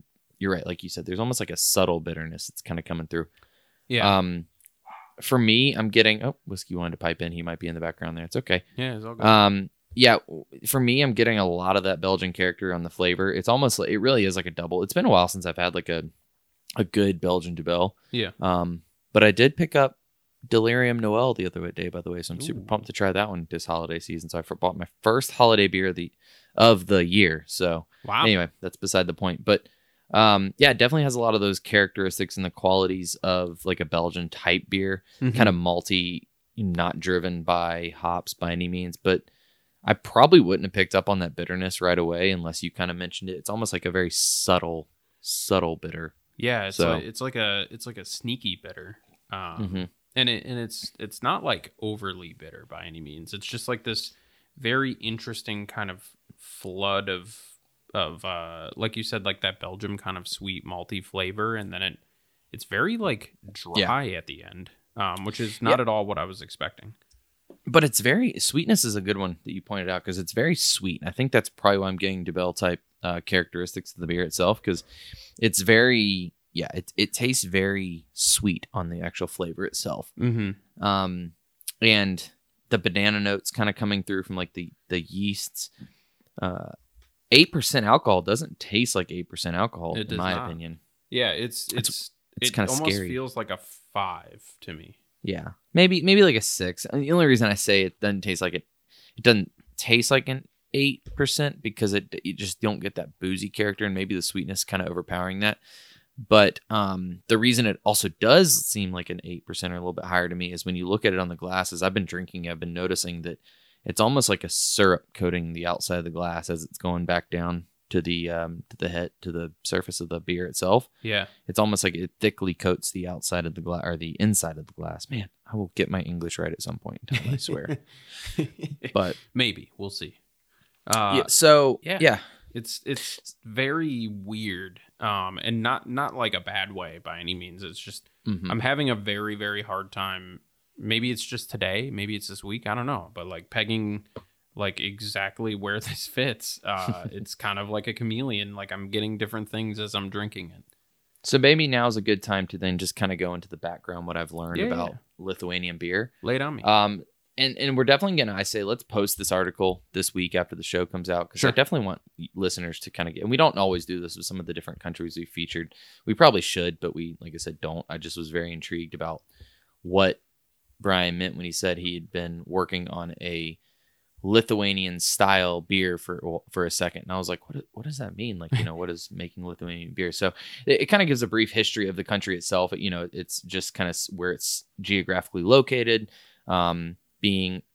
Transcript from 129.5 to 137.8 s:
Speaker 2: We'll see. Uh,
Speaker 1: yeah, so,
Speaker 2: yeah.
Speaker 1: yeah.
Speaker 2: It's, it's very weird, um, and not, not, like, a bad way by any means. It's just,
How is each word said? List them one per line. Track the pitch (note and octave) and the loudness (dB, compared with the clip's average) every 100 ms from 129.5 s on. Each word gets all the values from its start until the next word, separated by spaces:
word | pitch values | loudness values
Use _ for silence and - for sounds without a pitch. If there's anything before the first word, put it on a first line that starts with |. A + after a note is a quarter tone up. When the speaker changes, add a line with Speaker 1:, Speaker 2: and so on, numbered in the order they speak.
| F2+ - - | -2 -12 -12
Speaker 2:
We'll | G2 | -10
see. | - D#2+ - _ _ _ _ _ _ - | -10 -14 -16 _ _ _ _ _ _ 0
Uh, | A2 G#2 G2 | 2 4 2
Speaker 1:
yeah, | - | 2
so, | - D#3+ D3 C#3 A#2 | 6 8 10 8 2
Speaker 2:
yeah. | E3 F#3 | -4 0
Speaker 1:
yeah. | D#3+ G#2 - - - A#2+ | 0 0 -6 -20 -14 -12
Speaker 2:
It's, | A2+ - - | -10 -10 -8
it's | C3+ - - - - | -6 -8 -12 -16 -20
very | A2+ G#2+ C3+ D#3+ D#3+ B2 A2+ | -8 -2 0 0 -2 -4 -6
weird, | G2+ F#2+ A2 G#2+ F2+ F#2+ F#2 - _ | -8 -8 -6 -6 -6 -10 -16 -20 _
um, | G#2+ G2+ F#2 F#2 | -2 -2 -2 -4
and | - A#2 | -2 0
not, | A#2 C3 - | 0 -2 -4
not, | B2+ C#3+ C3 | -4 -4 -2
like, | A2+ | -2
a | F#2 | -2
bad | F#2 G2+ G2 | -4 -4 -4
way | F#2+ E2+ E2 | -6 -10 -12
by | - E2+ | -12 -10
any | E2+ F2+ | -6 -8
means. | F2 F2+ | -8 -14
It's | F#2 | -14
just, | - | -12